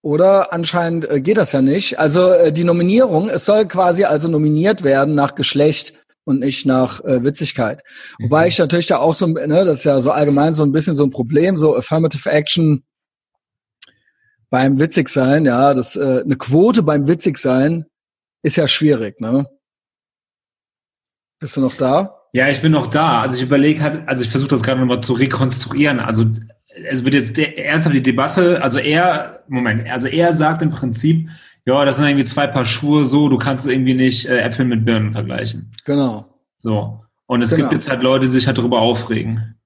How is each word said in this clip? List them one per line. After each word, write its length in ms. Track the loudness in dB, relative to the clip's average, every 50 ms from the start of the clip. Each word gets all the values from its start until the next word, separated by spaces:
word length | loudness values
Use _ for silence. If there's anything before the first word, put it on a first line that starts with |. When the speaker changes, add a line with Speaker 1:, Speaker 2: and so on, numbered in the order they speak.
Speaker 1:
Oder 520 | -4 -2 0 2 4 4 4 4 2 0 -4
anscheinend, 560 | -6 -4 -2 -2 -2 -2 -2 -2 -4 -2 -2
äh, 100 | -2 -2
geht 160 | 0 0 2
das 140 | 2 0 0
ja 100 | 0 2
nicht. 380 | 2 2 2 0 -2 -4 -2 0
Also, 320 | 0 2 2 4 4 4
äh, 220 | 6 6 4 2 2
die 100 | 0 0
Nominierung, 680 | 0 0 0 0 2 4 2 2 4 2 0 0 -2
es 160 | -4 -2 0
soll 220 | 2 2 2 2
quasi 380 | 0 0 2 2 2 2 2 2
also 220 | 0 0 0 0 0
nominiert 520 | 0 0 2 2 2 2 2 0 0 0 2
werden 300 | 2 2 2 2 2 2
nach 220 | 0 0 0 -2
Geschlecht 580 | -2 -4 -2 0 2 2 2 0 -2 -10 -14 _ _ _ _ _ _ _
und 160 | -2 -2 0
nicht 260 | -2 -4 -4 -2 -2
nach, 380 | 0 0 2 0 -2 -4 -10 -4
äh, 200 | -2 -2 0 0
Witzigkeit. 600 | -2 -2 -4 -8 -6 -4 -4 -4 -4 -4 -8 -14 -20 -20 -20 -20 -20 -14
Speaker 2:
Mhm. 80 | -8 -2
Speaker 1:
Wobei 220 | 0 2 2 2
ich 100 | 2 2
natürlich 300 | 0 0 2 0 -2 0
da 100 | 0 0
auch 160 | 0 2 0 0
so, 140 | 0 -2
ne, 380 | -2 -2 -2 -2 0 2 2 2
das 140 | 0 -2 -2
ist 40 | 0
ja 160 | 0 0 2
so 120 | 2 0
allgemein 420 | 0 2 2 2 2 2 2 2 2
so 100 | 2 0
ein 80 | 2
bisschen 240 | 0 0 0 0 0
so 80 | 0 0
ein 80 | 0
Problem, 460 | 0 -4 -4 0 0 2 2 2 0
so 180 | 2 2 2 2
Affirmative 540 | 0 -2 -2 -2 0 0 0 -2 -4 -4 0
Action 560 | 0 0 0 0 0 2 2 2 2 0 _ _ _ _ _ _ _ _ _ _ _ _ _ _ _ _ _ _ _ _ -20 _ _ _ _ _ _ _ _ _ _ _ _ _
beim 300 | -2 0 2 2 2 2
Witzigsein, 680 | 0 0 0 -2 -2 0 0 0 2 2 2 2 2
ja, 280 | 2 2 4 4 4 2
das, 200 | 0 -2 -4 -6
äh, 260 | -4 -2 0 0 0 0
eine 140 | -2 -4
Quote 440 | -4 -2 0 2 4 4 4 4 2
beim 260 | 2 2 0 0 2
Witzigsein 760 | 0 0 0 0 -4 -4 -2 -2 0 0 2 2 0 -2 -4 -6 _ _ _ _ _ _ _ _ _ _ _
ist 140 | -6 -2 0
ja 140 | 0 0 0
schwierig, 500 | 0 2 2 2 2 2 -2 -8 -8 _
ne? 300 | -4 -2 -2 -2 -2 -4 _ _ _ _ _ _ _ _ _ _ _ _ _ _ _ _ _ _ _ _ _ _ _ _ _ _ _ _ _ _ _ _ _ _ _ _ _ _
Bist 180 | -14 -8 -4
du 40 | -2
noch 140 | -2 -2 -2
da? 460 | -2 0 2 2 0 0 -2 -10 _ _ _
Speaker 2:
Ja, 160 | 0 0 2 2
ich 120 | 0 2
bin 100 | 2 2
noch 160 | 2 2 0
da. 340 | 0 0 0 2 2 2 0
Also 140 | 0 -2 -2
ich 60 | -4
überleg 400 | 0 2 2 4 4 4 2 2
halt, 260 | -2 -4 -4 -4 -6
also 160 | -6 -4 -4 -4
ich 60 | -2
versuch 180 | -2 -4 0
das 140 | 0 -2 0 0
gerade 160 | 0 0 0
nochmal 220 | 0 0 0 -2
zu 120 | -2 -4 0
rekonstruieren. 840 | 0 0 -2 0 -2 -2 -2 -2 -6 -8 -6 -2 0 0 2 0 -2
Also 260 | -2 -2 0 0 0 0 0 -4 -10 -16 -20 _ _ _ _ -16 -10
es 180 | -8 -6 -2 -2
wird 100 | 0 0
jetzt 240 | 0 0 -2 -4
de-, 180 | -4 -4 -4 -6
ernsthaft 400 | -8 -6 -2 -2 0 0 2 0
die 60 | 2
Debatte, 600 | 0 0 0 0 -2 0 0 2 2 2 2 2
also 160 | 0 -2 -2
er, 680 | -2 -2 0 2 2 2 2 0 -2 -6 -10 -14 -20 _
Moment, 420 | -6 -4 -2 -2 -2 -2 -2 -4 -6
also 180 | -6 -6 -6
er 260 | -4 0 2 2 2 2
sagt 280 | 2 0 0 0 0
im 80 | -2 -4
Prinzip, 600 | -2 -4 -6 -6 -4 -2 0 0 0 0 -2 -6 -14 -20 -20 -20 _ _ _
ja, 200 | 0 2 2 2
das 120 | 0 0
sind 100 | 0 0
irgendwie 180 | 2 2 0 0
zwei 220 | -2 -2 -2 -2
Paar 180 | 0 0 -2 -2
Schuhe, 400 | -2 -4 -4 0 0 2 2 2
so, 240 | 2 2 2 2 2
du 80 | 2
kannst 300 | 0 0 -2 -4 -4 -2
irgendwie 260 | -2 -2 0 0 0 2
nicht, 320 | 2 2 0 0 -2 -2
äh, 120 | 0 0 0
Äpfel 260 | 0 -2 -2 -2 -2
mit 200 | 0 0 0 0
Birnen 260 | 0 0 0 0 -2
vergleichen. 600 | -4 -6 -6 -6 -6 -6 -8 -8 -10 -12 -16 -16 -20 -14 _
Speaker 1:
Genau. 400 | -4 -2 -2 -2 -2 -4 -8 -14 _ _ _ _ _ _ _
Speaker 2:
So. 440 | -6 -4 -4 -4 -4 -8 -12 -16 -20 _ _ _ _
Und 140 | -4 -2 0
es 100 | 0 2
Speaker 1:
Genau. 120 | 2 0 2
Speaker 2:
gibt 100 | 0 -2
jetzt 160 | -2 -2 -4
halt 120 | -4 0
Leute, 240 | 2 2 2 2 2
die 60 | 2
sich 160 | 2 2 0
halt 100 | 0 0
darüber 220 | 0 0 0 2 2
aufregen. 800 | 2 2 0 -2 -4 -4 -4 -4 -4 -4 -6 -6 -8 -10 -14 _ _